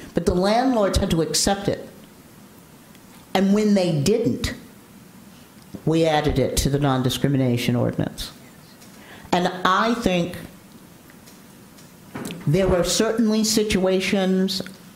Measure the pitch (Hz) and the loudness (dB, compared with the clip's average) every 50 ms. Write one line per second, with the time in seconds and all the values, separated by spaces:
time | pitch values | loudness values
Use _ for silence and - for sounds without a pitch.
0 | - - - - 165 - 180 180 185 196 208 233 254 269 262 226 208 190 190 - | -10 -6 -4 -2 0 0 0 2 2 2 2 2 2 2 2 2 2 2 2 2
1 | 202 190 - 165 165 - - - - - 196 196 202 - - - - - - - | 0 2 0 0 0 0 0 -2 0 0 0 0 -2 -4 -4 -4 -6 -12 -20 -20
2 | - - - - - - - - - - - - - - - - - - - - | -20 -20 -20 -20 -20 -20 -20 -20 -20 -20 -20 -20 -20 -20 -20 -20 -20 -20 -20 -20
3 | - - - - - - - 190 190 190 196 208 214 214 202 196 180 175 160 147 | -20 -20 -20 -20 -12 -4 -2 0 2 4 2 4 4 4 4 4 2 2 0 0
4 | 139 175 214 254 247 - 113 - - - - - - - - - - - - - | 2 2 2 2 2 -2 -2 -2 -4 -8 -8 -10 -16 -20 -20 -20 -20 -20 -20 -20
5 | - - - - - - - - - - - - - - - - - 151 156 165 | -20 -20 -20 -20 -20 -20 -20 -20 -20 -20 -20 -20 -20 -18 -14 -8 -2 0 2 2
6 | 165 160 151 151 147 143 135 135 127 98 - - - 143 135 139 147 143 131 127 | 2 2 2 2 2 0 0 0 0 0 0 -2 -2 0 0 0 0 2 0 2
7 | 127 131 123 - - 139 143 131 131 127 120 117 - - 123 120 117 117 - - | 0 -2 -2 -2 -2 0 0 2 2 2 0 0 0 0 0 0 0 -2 -2 -2
8 | - - - - - - - - - - - - - - - - - - - - | -4 -4 -6 -10 -12 -12 -14 -18 -20 -20 -20 -20 -20 -20 -20 -20 -20 -20 -20 -20
9 | - - - - - - - 180 175 180 180 180 - 185 185 196 214 226 240 226 | -20 -20 -20 -20 -10 -4 -2 -2 -2 -2 -4 -2 -2 0 2 2 2 0 0 0
10 | - 196 185 180 170 - - - - - - - - - - - - - - - | 0 0 0 0 -2 -4 -6 -12 -14 -16 -20 -20 -20 -20 -20 -20 -20 -20 -20 -20
11 | - - - - - - - - - - - - - - - - - - - - | -20 -20 -20 -20 -20 -20 -20 -20 -20 -20 -20 -20 -20 -20 -20 -20 -20 -20 -20 -20
12 | - - - - - - 175 - - - 147 180 196 185 185 175 170 - - - | -20 -18 -14 -14 -12 -12 -12 -8 -4 0 0 2 2 2 2 2 0 0 0 0
13 | 220 226 220 226 240 214 214 220 214 214 - 233 214 214 214 196 185 185 190 185 | 0 0 0 0 0 2 2 0 0 0 2 0 0 2 0 0 2 2 2 0
14 | 190 - - 196 190 185 190 185 190 190 - - - - - - - - - | 0 0 0 0 2 2 2 2 0 0 -2 -4 -8 -10 -14 -18 -12 -4 -2